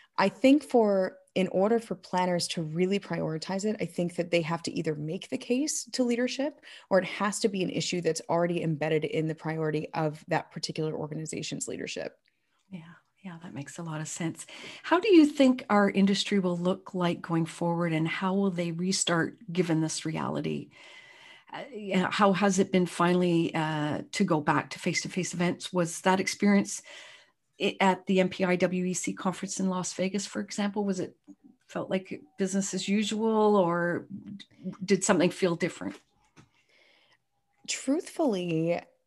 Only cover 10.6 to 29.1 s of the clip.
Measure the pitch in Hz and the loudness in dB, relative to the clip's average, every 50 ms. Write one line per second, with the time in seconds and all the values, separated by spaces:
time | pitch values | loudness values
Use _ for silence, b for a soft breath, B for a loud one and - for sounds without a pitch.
10.6 | - - 160 - 156 156 151 - 151 147 151 156 160 156 - 160 160 - 147 - | -10 -8 -6 -4 -4 -4 -4 -6 -6 -8 -8 -8 -8 -8 -8 -8 -8 -8 -8 -8
11.6 | - - - - - - - - - - - _ _ _ _ _ _ _ _ _ | -8 -8 -8 -8 -8 -8 -8 -8 -8 -10 -12 _ _ _ _ _ _ _ _ _
12.6 | _ _ 190 170 160 170 170 - _ _ _ _ - 190 170 165 170 175 - 139 | _ _ -16 -16 -16 -18 -20 -20 _ _ _ _ -18 -16 -16 -16 -16 -12 -12 -12
13.6 | 143 - - - 170 165 156 156 156 - - - 175 160 - - - B B B | -12 -12 -12 -12 -10 -8 -8 -8 -8 -8 -6 -6 -4 -6 -6 -8 -12 B B B
14.6 | B B B B - - 320 349 403 453 381 330 302 294 - - 269 254 254 254 | B B B B -2 2 2 2 6 8 8 10 8 8 6 6 6 6 4 2
15.6 | - - 208 208 202 202 - 196 196 196 202 196 - - 208 202 180 180 175 175 | 2 2 4 4 4 4 4 4 4 4 4 2 0 0 2 2 2 2 0 0
16.6 | 175 180 190 190 - - - 185 175 175 175 175 - - 165 165 165 160 - - | 0 0 0 0 -4 -8 -4 -2 0 0 -2 -2 -2 0 0 0 0 0 -2 -2
17.6 | 170 170 170 170 175 170 160 156 160 165 - - 196 185 185 196 196 196 175 170 | -2 0 0 0 0 0 0 0 0 -2 -2 -2 -2 0 0 2 2 0 0 -2
18.6 | 175 170 165 165 180 185 190 - - - 175 165 160 - - - - - 165 180 | -2 -4 -4 -2 -2 0 0 0 0 2 2 2 2 0 -4 -10 -12 -4 0 0
19.6 | 175 175 160 156 160 156 - - - 160 160 156 143 - 156 147 156 - - 147 | 2 2 2 2 2 0 -2 -4 -6 -6 -4 -4 -4 -4 -4 -4 -4 -4 -4 -6
20.6 | 147 B B B B B B B B B B B B B B B B - - 156 | -8 B B B B B B B B B B B B B B B B -16 -14 -14
21.6 | - - - 208 208 196 180 185 180 - - - 208 196 190 175 208 202 185 190 | -12 -12 -12 -10 -6 0 0 2 2 2 2 4 4 4 4 4 2 4 4 2
22.6 | 190 - - 185 180 170 - - 175 175 180 180 180 175 170 165 165 - - 165 | 2 4 4 2 2 2 2 2 2 4 4 4 4 4 4 2 2 2 0 0
23.6 | 156 156 156 151 147 151 131 - - - - - 202 170 170 156 147 156 143 143 | 0 0 -2 -2 -2 -2 -2 -4 -6 -4 -2 0 2 2 2 2 2 2 0 0
24.6 | - - - - - 185 160 - - 160 - 190 170 - - 170 175 175 - - | 0 -4 -6 -6 -4 -2 -2 -2 -4 -4 -4 -4 -4 -2 -2 0 0 0 0 -2
25.6 | - - - 180 170 170 170 - - 190 185 190 185 - - - 208 202 202 202 | -6 -4 0 0 0 0 -2 0 2 2 2 2 2 -2 -2 2 4 4 6 4
26.6 | 202 - - - B B B B B B B B B B B _ _ _ _ - | 4 0 -4 -10 B B B B B B B B B B B _ _ _ _ -4
27.6 | 180 202 - - 196 190 185 185 - - 196 185 185 180 - - 190 180 180 175 | -4 -2 0 2 2 2 2 2 0 2 2 2 2 2 0 -2 0 0 2 2
28.6 | 185 175 185 185 180 185 180 - - 196 | 2 0 0 0 -2 -2 -4 -4 -4 -6